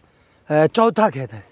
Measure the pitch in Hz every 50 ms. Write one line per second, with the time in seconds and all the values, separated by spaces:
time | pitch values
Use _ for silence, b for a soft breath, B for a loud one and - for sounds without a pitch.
0 | _ _ _ _ _ _ _ _ _ - 151 151 156 151 - - 226 226 175 -
1 | 214 202 - 135 131 117 - 107 - _